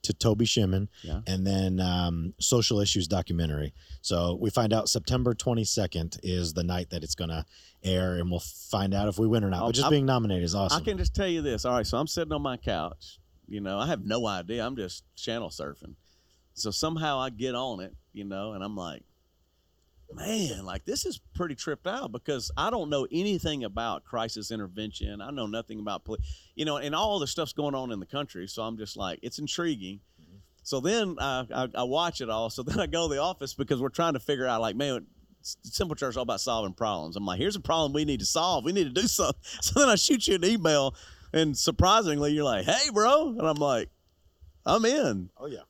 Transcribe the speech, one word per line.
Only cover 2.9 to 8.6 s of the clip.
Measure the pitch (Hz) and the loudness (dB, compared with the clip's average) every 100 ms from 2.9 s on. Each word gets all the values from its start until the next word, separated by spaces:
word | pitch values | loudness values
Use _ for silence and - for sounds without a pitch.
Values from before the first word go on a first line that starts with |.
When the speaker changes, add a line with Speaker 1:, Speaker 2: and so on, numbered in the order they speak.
| 101 82 | 0 0
Speaker 1:
documentary. | 95 - 85 80 73 73 - - - | -2 0 0 0 -2 -4 -8 -16 -10
So | - 87 87 87 | -2 0 0 0
we | 113 | 0
find | 123 110 | 2 2
out | 110 - | 2 2
September | 113 - 127 123 | -2 0 2 2
twenty-second | 110 - 117 104 - 95 87 82 - | 0 0 0 0 0 0 -2 -4 -6
is | 92 90 85 | -2 0 0
the | 80 | -2
night | 87 87 87 | -2 -2 -4
that | 87 | -8
it's | 78 - | -6 -6
gonna | 85 80 - - - _ | -4 -4 -6 -14 -20 _
air, | 95 92 92 87 | 0 2 2 0
and | 87 | 0
we'll | 87 | -2
find | - - | -4 -14